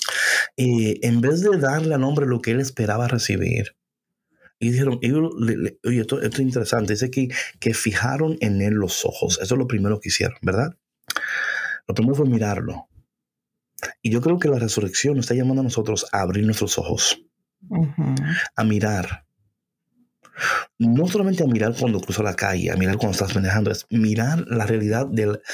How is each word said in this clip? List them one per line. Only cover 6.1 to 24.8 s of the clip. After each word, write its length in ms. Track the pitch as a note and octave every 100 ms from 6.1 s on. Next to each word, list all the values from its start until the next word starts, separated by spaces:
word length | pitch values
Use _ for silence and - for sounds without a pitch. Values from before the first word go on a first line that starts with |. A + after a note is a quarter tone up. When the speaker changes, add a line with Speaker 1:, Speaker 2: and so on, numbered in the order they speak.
| C#3
Speaker 1:
esto 160 | B2 C3+
es 20 |
interesante, 520 | C3 B2 G#2+ A#2+ G#2
dice 180 | G#2+ C3
que, 160 | C3+ B2+ - - -
que 140 | A#2
fijaron 640 | A2+ A#2 F2+ A#2+ C#3 D#3 D#3
en 220 | A2 G2
él 120 | G2+ G#2+
los 280 | F2+ -
ojos. 340 | - - F2+ -
Eso 140 | - C3+
es 40 |
lo 80 | B2
primero 320 | G#2 G2+ G#2+
que 80 | G2
hicieron, 280 | - F#2+ -
¿verdad? 360 | F#2+ F#2+ D#3 - _ _ - - - - - - - - -
Lo 60 |
primero 220 | G#2+ A#2 C#3
fue 100 | C#3
mirarlo. 600 | A2+ G#2 F#2+ - - - - _ _ _ _ _ _ _ - - -
Y 100 | A2
yo 100 | A#2
creo 180 | D3+ F3
que 80 | E3
la 100 | B2+
resurrección 580 | A2 - G2 - C#3 C#3
nos 80 | A#2
está 100 | B2
llamando 240 | B2+ C3+
a 40 | B2+
nosotros 420 | A#2+ G#2+ G2+ -
a 80 | G2+
abrir 240 | F2+ G2 G#2+
nuestros 320 | G#2+ G#2 -
ojos, 420 | - - - - - _ _ _ F#3
Speaker 2:
Ujú. 460 | F3+ D3 D#3 C#3 C3+ D3+ F3 - -
Speaker 1:
a 80 |
mirar. 640 | A2 G#2 G#2+ G2+ F2+ - _ _ _ _ _ _ _ _ _ _ - - - - - -
No 280 | A#2 B2 F3+
solamente 360 | G#3 G3 F3+
a 40 | C#3+
mirar 280 | A2 G#2+ A#2+
cuando 220 | A#2 G2+
cruzo 240 | - F#2+
la 100 | G#2
calle, 380 | F2 G2 F2+ F2
a 40 | F2
mirar 180 | F#2 G2+
cuando 140 | A2
estás 220 | F2+ F#2+ G2
manejando, 360 | F#2+ G#2+ G#2
es 140 | G#2 -
mirar 560 | A2+ A2 G#2+ A#2+ E3 -
la 180 | A#2 G#2+
realidad 400 | A2